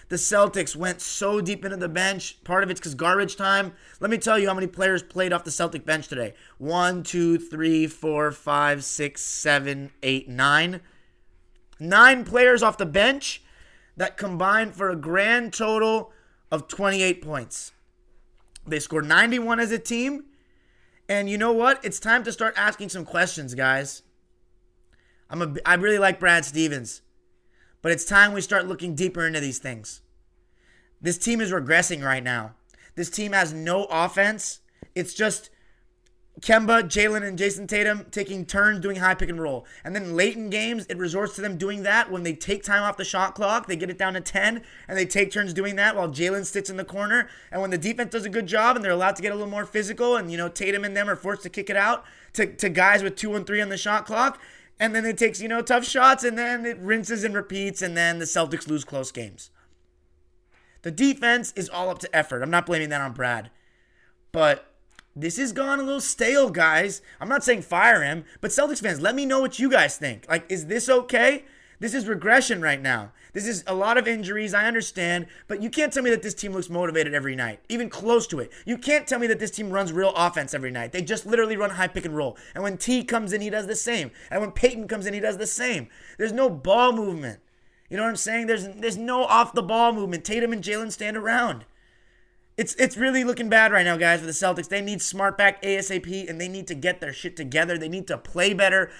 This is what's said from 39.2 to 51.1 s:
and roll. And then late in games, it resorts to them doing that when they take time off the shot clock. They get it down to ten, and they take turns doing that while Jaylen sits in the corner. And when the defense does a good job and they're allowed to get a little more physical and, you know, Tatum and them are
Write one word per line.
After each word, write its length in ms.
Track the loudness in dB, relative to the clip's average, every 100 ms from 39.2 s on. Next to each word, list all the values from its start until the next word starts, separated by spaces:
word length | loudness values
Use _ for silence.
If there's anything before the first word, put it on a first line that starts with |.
| 0
and 120 | -2
roll. 260 | -4 -6 -10 -16
And 100 | -8
then 220 | -8 -2 0
late 220 | 0 0
in 120 | -4
games, 360 | -4 -2 -4 -6
it 100 | -6
resorts 380 | -4 -2 -4 -6
to 60 |
them 160 | -6 -4
doing 260 | -4 -4
that 260 | 0 2 2
when 140 | -4
they 100 | -4
take 300 | -6 -4 -4
time 200 | 0 0
off 120 | 0 -2
the 80 |
shot 320 | -4 -2 -2 0
clock. 320 | 0 0 -2
They 80 | -6
get 140 | -6
it 80 | -4
down 160 | -4
to 80 | -2
ten, 420 | -4 0 0 -2 -10 -20 -6
and 100 | -2
they 80 | 0
take 240 | 2 0
turns 240 | 0 -2
doing 220 | -4 -4 0
that 200 | 2 2
while 120 | -2
Jaylen 380 | -2 -2 -2 -4
sits 240 | -6 -6
in 80 | -8
the 80 | -8
corner. 440 | -6 0 0 0 -10 -10
And 100 | -4
when 80 | -2
the 80 | -2
defense 360 | -2 -4 -4
does 120 | -4 -4
a 40 |
good 180 | -4 0
job 300 | 4 4 4
and 60 |
they're 100 | 2
allowed 240 | 2 2 0
to 40 |
get 120 | -4
a 20 | -4
little 140 | -6
more 160 | -8 -4
physical 500 | -4 -4 -2 0 2
and, 160 | -2
you 60 | -6
know, 100 | -6
Tatum 380 | -4 -2 -2 -2
and 100 | -2
them 140 |
are 80 | -2